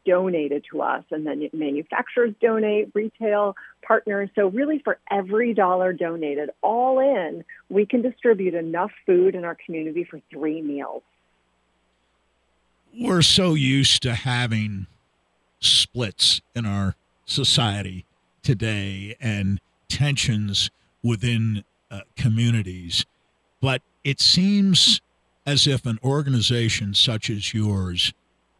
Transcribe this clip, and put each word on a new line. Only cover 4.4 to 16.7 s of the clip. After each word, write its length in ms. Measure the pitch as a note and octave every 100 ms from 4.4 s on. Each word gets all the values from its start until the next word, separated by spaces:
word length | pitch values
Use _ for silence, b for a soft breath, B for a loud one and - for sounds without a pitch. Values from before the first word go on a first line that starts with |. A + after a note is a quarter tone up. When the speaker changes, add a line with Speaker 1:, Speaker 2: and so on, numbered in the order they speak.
| G3
Speaker 1:
really 320 | G#3+ D4 D4+
for 180 | - - -
every 420 | G3+ F#3 G#3+ A#3+
dollar 400 | G3+ F#3 F#3 F#3
donated, 560 | E3+ E3+ E3+ D3+ C#3+ D3 -
all 340 | G3 A#3 B3+ C4
in, 460 | C4+ A#3 D#3+ E3 - B _
we 160 | F#3+ G#3
can 160 | B3
distribute 540 | B3 - B3 G3 F#3 E3+
enough 360 | E3 E3 G3+ - -
food 300 | F3 F#3 F#3
in 100 | E3+
our 100 | D#3+
community 420 | - D#3+ D#3 D#3+ E3+
for 140 | D#3 -
three 280 | D3 D#3 D#3+
meals. 440 | D3+ C#3+ C3 B2+ - _ _ _ _ _ _ _ _ _ _ _ _ _ _ _ _ _ _ A3+
Speaker 2:
We're 220 | A#3 F3+
so 320 | - - F3+
used 480 | D#3 C3 C3+ C3+ -
to 140 | B2+ G#2+
having 720 | C3 A#2+ A#2+ A2 G#2+ G2 F#2+ _ _ _ _ _ _ _
splits 840 | - - - A#2+ G#2+ - - - - -
in 100 |
our 300 | G#2+